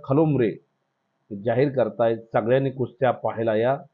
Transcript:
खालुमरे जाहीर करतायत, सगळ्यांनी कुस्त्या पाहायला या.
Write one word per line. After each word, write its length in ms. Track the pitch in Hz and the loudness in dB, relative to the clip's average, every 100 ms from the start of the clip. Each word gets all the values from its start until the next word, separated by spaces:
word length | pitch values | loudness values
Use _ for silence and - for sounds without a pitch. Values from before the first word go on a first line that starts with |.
खालुमरे 520 | - 139 156 135 113 78 _ _ _ _ _ _ - 101 | -2 2 2 2 0 -2 _ _ _ _ _ _ -16 -8
जाहीर 300 | 110 117 143 131 | -2 0 0 0
करतायत, 420 | 110 - 117 113 - | -2 0 0 0 -4
सगळ्यांनी 380 | 123 110 131 135 | -2 2 2 0
कुस्त्या 400 | 131 120 - 127 | -4 -6 -2 -2
पाहायला 460 | 120 113 104 113 107 | 0 -4 -4 0 0
या. 260 | 120 139 - | 0 -2 -6